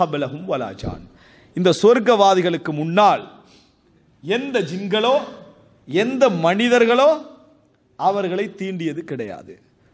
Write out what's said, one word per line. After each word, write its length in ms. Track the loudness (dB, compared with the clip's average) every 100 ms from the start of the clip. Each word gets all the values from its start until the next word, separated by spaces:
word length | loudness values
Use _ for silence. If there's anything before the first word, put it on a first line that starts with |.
கப்லஹும் 440 | -4 -2 -6 -8
வலா 280 | -8 -8 -8
ஜான்", 340 | -10 -12 -12 -18 _ _ _ _
இந்த 180 | 0 0 4
சொர்க்கவாதிகளுக்கு 920 | 4 4 4 4 4 4 2 -2 -4
முன்னால் 600 | -6 -2 2 4 2 -4 -20 _ _ _ _ _ _ _ _
எந்த 380 | -4 -4 -2 -4
ஜின்களோ 540 | -4 -8 -4 -2 0 0 -2 -14 -20 _ _ _ -6
எந்த 420 | -2 -2 2 0
மனிதர்களோ 920 | 2 0 0 2 4 4 4 2 2 -6 -20 _ _ _ _ _ -4
அவர்களை 580 | -2 0 -2 -4 -6 -8
தீண்டியது 400 | -8 -6 -6 -8
கிடையாது. 600 | -10 -10 -10 -12 -18 -20 _ _ _